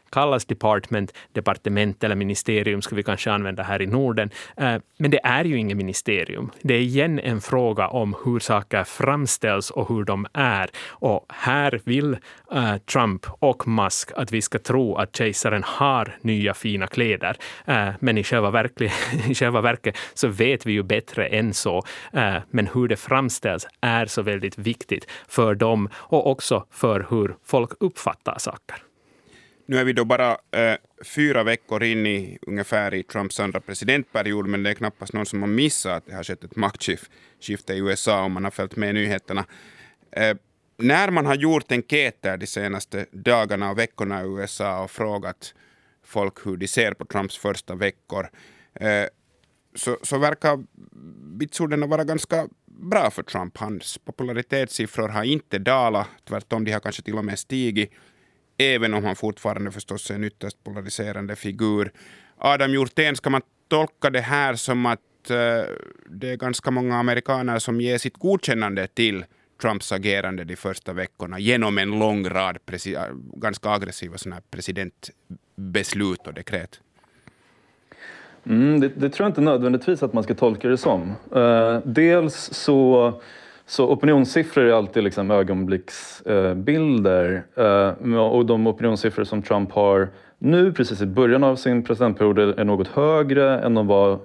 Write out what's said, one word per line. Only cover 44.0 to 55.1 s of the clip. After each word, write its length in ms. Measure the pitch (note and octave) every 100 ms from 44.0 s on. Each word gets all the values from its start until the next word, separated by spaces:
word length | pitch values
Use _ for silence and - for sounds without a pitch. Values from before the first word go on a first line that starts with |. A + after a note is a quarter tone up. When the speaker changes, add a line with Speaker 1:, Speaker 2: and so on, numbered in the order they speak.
| G2+ G2
Speaker 2:
i 40 | F#2
U 160 | G2
S 180 | G2 -
A 220 | G2+ F#2
och 80 | F#2+
frågat 640 | - G#2+ G#2 F#2 F2+ - - _ _ _ _
folk 420 | _ G#2+ G2+ - G2+
hur 100 | F#2
de 100 | F#2+
ser 280 | - A2
på 100 | -
Trumps 320 | - G#2 G2 -
första 380 | G2+ F#2+ -
veckor, 540 | F2+ G2 - - G2 F2 - - _ _
eh, 320 | - G#2+ G#2 G#2 - _ _ _ _ _
så, 220 | - - A#2+
så 160 | - C#3
verkar 400 | D3 D3+ D#3 C#3+ B2 _ - - E2 - D2 F2+
vitsorden 500 | D3 - D#3+ D3 D3
vara 160 | D#3
ganska 440 | D3+ D#3+ - E3 - - _
bra 440 | - E3+ G3+ B2+
för 120 | -
Trump. 360 | - - F2+ -
Hans 400 | G#2+ G2+ - -
popularitetssiffror 1080 | - - B2+ A#2 A#2+ C#3 B2+ - G#2+ -
har 160 | A2